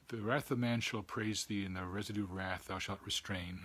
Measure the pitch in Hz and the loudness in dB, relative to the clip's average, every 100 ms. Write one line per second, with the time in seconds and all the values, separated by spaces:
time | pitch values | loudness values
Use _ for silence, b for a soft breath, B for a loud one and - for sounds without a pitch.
0 | - 117 107 139 - 123 120 117 - 110 | -8 -2 2 4 4 2 4 4 2 -2
1 | 98 - 107 104 - 104 98 92 92 95 | -2 0 2 2 0 0 0 -2 -2 -2
2 | 104 104 98 92 95 90 - 95 - 98 | -2 0 0 0 -2 -2 -2 -4 -2 -4
3 | - - - 95 87 90 | -2 -2 0 -2 -2 -6